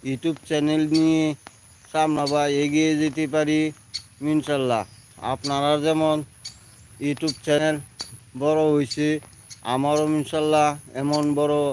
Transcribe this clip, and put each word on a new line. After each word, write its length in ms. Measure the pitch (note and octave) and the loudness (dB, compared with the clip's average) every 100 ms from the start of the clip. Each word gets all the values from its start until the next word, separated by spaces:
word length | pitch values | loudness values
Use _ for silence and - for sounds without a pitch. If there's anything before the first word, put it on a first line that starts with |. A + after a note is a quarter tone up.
| B2 | -6
YouTube 340 | C3 E3 D3+ - | -4 -4 -6 -4
চ্যানেল 340 | D3+ D3+ D#3 D#3 | -2 0 0 2
নিয়ে 300 | D#3+ D#3+ D#3+ D#3 D3 - - - - - | 2 4 2 0 -4 -12 -20 -20 -20 -6
সামনে 320 | D3+ D#3 D3+ C#3+ | -2 0 0 0
বা 100 | D3 D3 C#3+ | 0 0 0
এগিয়ে 280 | D3 D3+ D#3 D3+ | 0 2 2 2
যেতে 220 | D#3 C#3+ D3+ | 0 -2 -2
পারি 260 | D#3 D3+ D#3 D#3 D3+ - - - - C#3+ | 0 0 0 -2 -6 -16 -16 -16 -8 -2
ইনশাল্লাহ। 500 | D#3 D3 C#3+ C3 A2+ G2 - - - A#2 | -2 0 -2 0 -2 -2 -14 -20 -10 -6
আপনারা 400 | C3 C#3 C#3 C#3+ D3+ D3+ | -6 -2 0 2 2 2
যেমন 300 | D#3+ D#3 D#3 C#3+ - - - - - - - | 2 2 0 -4 -16 -20 -20 -20 -20 -20 -8
YouTube 340 | C#3+ C#3+ D#3+ C3 - | -6 -2 -4 -6 0
চ্যানেল 300 | D3 D#3 D3+ C#3+ - - - - C3 | 2 2 -2 -8 -16 -16 -16 -16 -4
বড় 200 | C#3+ D#3 D#3 | 0 2 4
হইছে, 340 | D3 C3+ - D3+ D3+ - - - - - | 2 0 -2 -2 -2 -6 -20 -20 -12 -4
আমারও 300 | C3 C#3+ D3+ D3+ D#3 | -2 2 2 2 -2
ইনশাল্লাহ 500 | B2+ D#3+ D3+ D3+ D3+ D3 - B2+ | -2 -2 2 4 2 0 -10 -6
এমন 200 | C#3+ D3+ D3 C#3+ | -2 0 0 0
বড় 160 | D3 D3 C#3+ | 0 0 -2